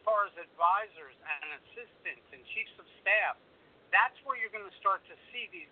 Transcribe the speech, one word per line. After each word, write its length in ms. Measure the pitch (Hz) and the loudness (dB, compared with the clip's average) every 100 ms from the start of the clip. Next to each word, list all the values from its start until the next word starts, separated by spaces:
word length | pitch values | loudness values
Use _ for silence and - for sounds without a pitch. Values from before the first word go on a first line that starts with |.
| - | 0
far 240 | 214 196 | 2 0
as 20 | 170 | -4
advisors 800 | 165 156 170 196 214 165 143 123 151 | -14 0 2 2 -2 -12 -20 -16 -10
and 320 | 147 151 208 - | -10 -10 -14 -16
assistants 560 | - 160 _ 180 139 - | -18 -18 _ -12 -12 -16
and 140 | 131 120 | -20 -12
chiefs 180 | - - - | -8 -8 -12
of 80 | 185 - | -20 -8
staff, 340 | 190 214 170 123 _ _ _ _ - | 0 2 2 -4 _ _ _ _ 0
that's 240 | 190 247 - | 4 4 0
where 160 | 277 247 | -8 -6
you're 160 | 220 | -6
gonna 180 | 214 196 - | -10 -14 -2
start 240 | 202 185 - | 0 0 -2
to 80 | 160 - | -20 -16
see 160 | 196 - | -14 -12
these 180 | 180 151 | -14 -8